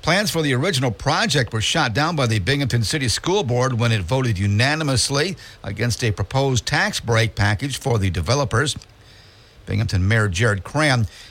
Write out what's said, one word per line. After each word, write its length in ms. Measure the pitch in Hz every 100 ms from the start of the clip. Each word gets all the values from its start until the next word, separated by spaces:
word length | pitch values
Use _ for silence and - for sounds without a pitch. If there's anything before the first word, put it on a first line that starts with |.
Plans 300 | - 185 214
for 100 | 165
the 120 | 151
original 380 | 123 175 143 131
project 600 | - - 170 220 143 117
were 80 | 110
shot 320 | 104 165 131
down 240 | 107 151 165
by 100 | 123
the 120 | 110
Binghamton 440 | 90 143 139 120
City 240 | 110 156 127
School 340 | - - 202
Board 380 | 143 123 127 117
when 140 | 117
it 80 | 110
voted 360 | 87 131 127 95
unanimously 1000 | 101 104 131 156 151 127 - 139 170 175 - -
against 400 | 101 104 120 107
a 80 | 117
proposed 540 | 98 101 135 139 127 -
tax 340 | 151 202 -
break 360 | 117 113 113 -
package 440 | 101 104 139 131
for 180 | 139 113
the 120 | 98
developers. 680 | 87 78 139 143 110 147 - - - - - - - - - -
Binghamton 400 | 101 - 95 95
Mayor 220 | 113 104
Jared 380 | 82 101 101 -
Cram 400 | 143 156 127 104 - -